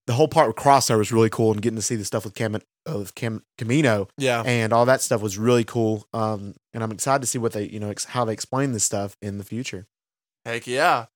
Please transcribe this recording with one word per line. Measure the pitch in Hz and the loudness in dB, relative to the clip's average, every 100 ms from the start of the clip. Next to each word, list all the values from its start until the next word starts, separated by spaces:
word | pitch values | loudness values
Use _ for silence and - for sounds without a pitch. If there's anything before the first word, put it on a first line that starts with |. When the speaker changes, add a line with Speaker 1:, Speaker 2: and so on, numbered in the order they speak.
| - | -4
Speaker 1:
the | |
whole | 120 156 | 2 2
part | 165 131 | 4 2
with | - | 2
Crosshair | 143 139 - 113 | 4 6 6 2
was | 104 | 4
really | 113 113 | 4 4
cool, | - 113 | 4 2
and | 107 | 2
getting | 117 110 | -2 -4
to | |
see | - 117 | -4 -4
the | 95 | -4
stuff | 113 | -6
with | 110 - | -6 -6
Cam-, | 113 104 - _ - | -4 -4 -10 _ -8
of | 104 98 - | -8 -8 -8
Cam-, | 120 110 - - | -8 -8 -12 -10
Kamino | 113 135 139 107 95 - | -2 2 4 2 -2 -2
Speaker 2:
Yeah. | 131 120 117 | 0 0 0
Speaker 1:
and | 120 110 | 0 2
all | 113 120 | 4 6
that | 131 | 4
stuff | - 117 | 4 0
was | 107 98 | -2 -2
really | 113 123 | 2 2
cool. | 113 120 110 107 - | 2 0 0 -2 -6
Um, | 113 110 107 101 - _ | -4 -4 -4 -8 -16 _
and | 117 | -8
I'm | 113 | -8
excited | 104 135 135 | -6 0 0
to | 120 | 0
see | 131 | -2
what | 113 | -2
they, | 107 101 | -4 -6
you | 107 | -6
know, | 104 | -8
ex-, | 98 - | -8 -6
how | 127 117 | -2 -2
they | |
explain | 107 - 131 139 | -4 -6 -4 -2
this | 113 | -2
stuff | - 104 101 - | -2 -2 -6 -8
in | 104 101 | -10 -10
the | |
future. | 95 110 131 95 101 _ _ _ _ _ 120 | -10 -10 -10 -12 -16 _ _ _ _ _ -8
Speaker 2:
Heck | 117 123 | -8 -4
yeah. | 127 170 135 113 | 0 2 0 -4